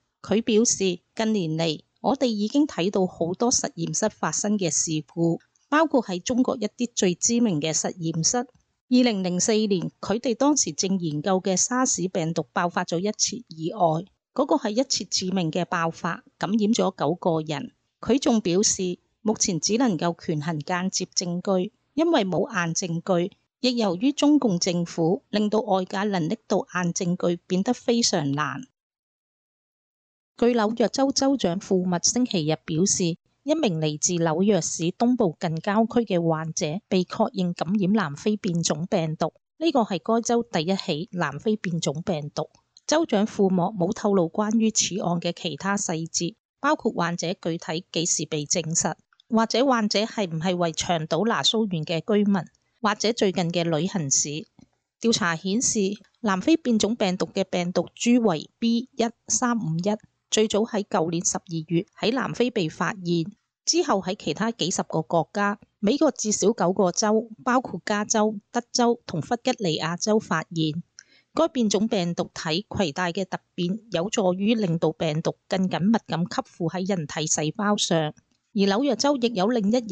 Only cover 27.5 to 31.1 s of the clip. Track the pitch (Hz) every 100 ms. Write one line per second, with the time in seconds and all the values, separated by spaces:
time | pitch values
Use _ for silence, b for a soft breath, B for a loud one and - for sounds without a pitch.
27.5 | 185 196 247 - 233 233 190 147 143 147
28.5 | 131 254 _ _ _ _ _ _ _ _
29.5 | _ _ _ _ _ _ _ _ - 240
30.5 | 240 214 240 214 - 277